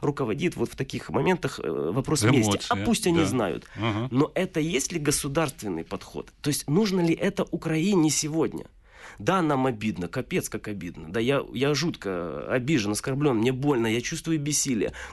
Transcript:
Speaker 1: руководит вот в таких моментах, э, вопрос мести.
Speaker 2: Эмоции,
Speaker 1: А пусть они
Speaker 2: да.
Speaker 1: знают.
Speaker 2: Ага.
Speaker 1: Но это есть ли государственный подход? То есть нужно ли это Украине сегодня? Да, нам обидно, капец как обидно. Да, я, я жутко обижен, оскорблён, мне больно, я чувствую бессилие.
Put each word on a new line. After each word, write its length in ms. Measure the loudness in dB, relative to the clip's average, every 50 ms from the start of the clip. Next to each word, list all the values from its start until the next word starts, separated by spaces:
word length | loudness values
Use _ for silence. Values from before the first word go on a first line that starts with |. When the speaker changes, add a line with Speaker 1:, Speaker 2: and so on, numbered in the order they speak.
Speaker 1:
руководит 540 | -2 -2 0 0 0 -2 0 0 0 -2 0
вот 160 | 0 -4 -4
в 40 | -2
таких 340 | -6 -6 -6 -6 -8 -8 -2
моментах, 500 | -2 2 2 2 2 2 0 -4 -4 -4 -6
э, 280 | -4 -4 -2 -2 0
вопрос 320 | 0 -2 0 0 0 4 6
мести. 260 | 6 6 6 6 4
Speaker 2:
Эмоции, 180 | 2 0 0 -2
Speaker 1:
А 160 | -2 0 2
пусть 220 | 2 2 2 4 4
они 120 | 4 4
Speaker 2:
да. 60 | 4
Speaker 1:
знают. 400 | 2 2 0 0 0 -2 -4 -8 -12 -8
Speaker 2:
Ага. 320 | -4 -2 -2 0 0 -2 0
Speaker 1:
Но 200 | 2 2 2 2 2
это 260 | -2 -2 -2 -2 -2
есть 340 | -2 0 0 -2 -2 -2 -4
ли 60 | -2
государственный 840 | 0 0 0 0 -2 -2 0 0 0 0 -2 -6 -6 -6 -4 -4 -6
подход? 500 | -6 -8 -10 -10 -10 -12 -12 -12 -12 -16 _
То 80 | -4 -2
есть 180 | -2 -2 -2 2
нужно 340 | 2 4 4 4 2 2
ли 120 | 2 2 2
это 300 | 2 0 -2 -2 -2 -4 -4
Украине 580 | -4 -6 -2 -2 0 0 2 4 4 4 4 4
сегодня? 560 | 2 2 -2 -2 0 0 0 0 0 -6 -10 -12 _ -20 _ -20 -20 -20 -20 -20 -16 -4
Да, 220 | 0 2 2 4
нам 240 | 4 4 4 4 2
обидно, 420 | 2 0 0 -2 -4 -2 -2 -6 -6
капец 420 | -4 -6 -6 -2 -4 -4 -4 -4
как 180 | -8 -8 -8 -8
обидно. 420 | -8 -8 -8 -10 -10 -10 -12 -6
Да, 100 | -2 -2
я, 240 | 0 2 2 0 0 -4 -4
я 220 | -2 0 2 2
жутко 720 | 2 0 -2 -2 -4 -6 -4 -4 -4 -4 -4 -6 -8 -4 -2
обижен, 440 | -2 -2 0 2 2 2 2 0
оскорблён, 460 | -2 -2 -2 -4 -2 2 2 2 2 4
мне 140 | 2 2
больно, 360 | 0 0 2 2 2 2 2 2
я 140 | 0 0
чувствую 380 | -2 -4 -6 -6 -2 -2 -2 -2
бессилие. 540 | 0 0 0 0 0 0 0 0 0 -2 -4 -8 -14 -8